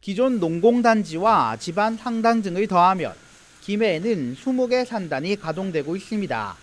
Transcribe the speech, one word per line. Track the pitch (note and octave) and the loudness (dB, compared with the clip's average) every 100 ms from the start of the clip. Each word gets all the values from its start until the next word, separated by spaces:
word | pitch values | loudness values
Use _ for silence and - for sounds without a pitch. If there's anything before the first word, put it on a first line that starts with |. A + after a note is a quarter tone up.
기존 | - G3 B3+ A#3+ | -8 0 0 2
농공단지와 | E3+ E3+ G#3 A#3+ A#3 A3 F3 D#3+ G3+ G#3 B2 A2+ | 0 2 4 4 4 2 0 -2 2 4 2 -2
집안 | - E3+ G#3+ A3+ | -6 -2 -2 -2
상단 | B3+ A3+ A3+ A#3 | -4 0 2 2
등을 | G3 F3 G#3+ | 0 -2 0
더하면 | F#3 F3+ F#3+ C3+ - - - - - | 4 4 4 -4 -8 -20 -20 -20 -20
김해에는 | - G#3 A3 D#3+ G3+ G#3 B2+ C3 | -6 0 0 0 0 -2 -4 -6
스무 | - B3+ B3 | -2 0 2
개 | B3 B3 | 0 -2
산단이 | A#3 F3 C#3 D#3+ G3+ | -6 -4 -4 -2 -4
가동되고 | D#3+ D#3+ F#3+ D#3+ C#3+ F3+ | -4 -6 -4 -4 -4 -6
있습니다. | - G#3+ F#3 A#2 G#2 F2+ | -6 -6 -4 -4 -6 -10